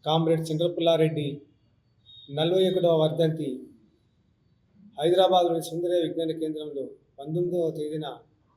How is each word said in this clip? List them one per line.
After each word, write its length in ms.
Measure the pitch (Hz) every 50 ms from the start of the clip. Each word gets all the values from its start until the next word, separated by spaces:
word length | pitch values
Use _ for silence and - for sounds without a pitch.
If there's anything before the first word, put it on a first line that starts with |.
| _
కామ్రేడ్ 460 | 151 156 165 165 160 165 160 160 160
చంద్రపుల్లారెడ్డి 880 | 156 156 170 175 175 170 165 165 165 160 160 160 160 151 147 139 139 - - _ _ _ _ _ _ _ _ _ _ _ _ - - - - -
నలభై 400 | 139 147 160 170 180 190 190 185
ఒకటవ 300 | - 180 165 170 165 160
వర్ధంతి 680 | 156 156 156 165 165 160 156 160 151 135 127 - - - - _ _ _ _ _ _ _ _ _ _ _ _ _ _ _ _ _ _ _ _ _ - - _ -
హైదరాబాద్లోని 600 | 151 175 180 185 185 185 185 180 175 170 165 165
సుందరయ్య 400 | 160 - 160 170 175 175 180 175
విజ్ఞాన 300 | 160 147 - 165 165 160
కేంద్రంలో 520 | 160 160 160 156 151 156 151 151 143 139 131 - - _ _ _ _ -
పంతొమ్మిదవ 520 | 139 151 160 175 180 175 175 175 165 160
తేదీన 460 | 156 156 151 151 156 156 151 139 123 113 - _ _ _ _ _ _